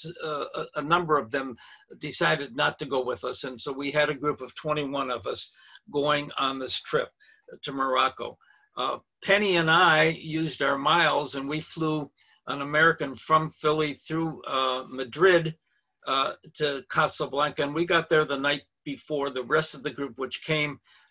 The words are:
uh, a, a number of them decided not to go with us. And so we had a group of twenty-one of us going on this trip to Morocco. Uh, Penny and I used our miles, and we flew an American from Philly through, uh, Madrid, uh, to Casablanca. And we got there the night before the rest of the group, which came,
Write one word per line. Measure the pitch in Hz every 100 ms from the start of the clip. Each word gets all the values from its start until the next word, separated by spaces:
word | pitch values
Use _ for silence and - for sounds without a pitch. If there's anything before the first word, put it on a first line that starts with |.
| 165 -
uh, | 156 147 - -
a, | 156 151
a |
number | 143 175 165 147
of | 117
them | 139 131 113 - - _ -
decided | 151 - 165 156 139 127
not | 147 -
to | 143
go | 135
with | 123 120 127
us. | 123
And | 135 123
so | 147
we | 135 143
had | 151 147
a | 139
group | 147 139
of | 127 -
twenty-one | 156 151 139 139 131
of | 117 104
us | - - - - - -
going | 143 147 147 147 -
on | 135 135
this | 131 -
trip | - 147 - _ _ _ - -
to | 147
Morocco. | 135 135 131 131 - 110 - _ _ _ 120
Uh, | 135 - - _
Penny | - 202 202 175
and | 160
I | 170 180 156 160
used | 165 160 156 160 -
our | 139 139
miles, | 147 170 156 143 139 139
and | 139
we | 156
flew | - 160 156 156 139 _ - _ -
an | 139
American | 143 151 165 160 143
from | 123 - 156 156
Philly | - 156 156 151
through, | 139 - 160 165 -
uh, | 131 135 131 127 127
Madrid, | 131 123 139 185 170 160 160 _ _ _ _ -
uh, | 135 135 - 160
to | - 147 139 -
Casablanca. | 160 151 - 139 135 147 -
And | 143 156
we |
got | 170 170 160
there | 156
the | 147 139
night | 143 147 - _ 147
before | 135 - 147 139
the | 127
rest | 120 156 156 143
of |
the | 139
group, | 120 139 127
which | 127 - -
came, | 156 151 139 _ _ _